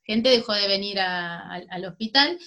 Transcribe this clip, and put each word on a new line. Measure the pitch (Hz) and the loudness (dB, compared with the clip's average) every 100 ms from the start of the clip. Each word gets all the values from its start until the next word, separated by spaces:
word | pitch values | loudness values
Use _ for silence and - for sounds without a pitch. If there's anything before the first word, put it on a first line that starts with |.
gente | - 220 240 | -4 2 6
dejó | 247 226 | 4 4
de | 208 202 | -2 0
venir | 196 202 196 | 0 -2 -2
a, | 185 180 175 170 - | -2 -2 -4 -8 -10
al, | 180 - | -10 -10
al | 180 | -10
hospital | 185 175 220 269 294 349 | -10 -8 0 2 2 0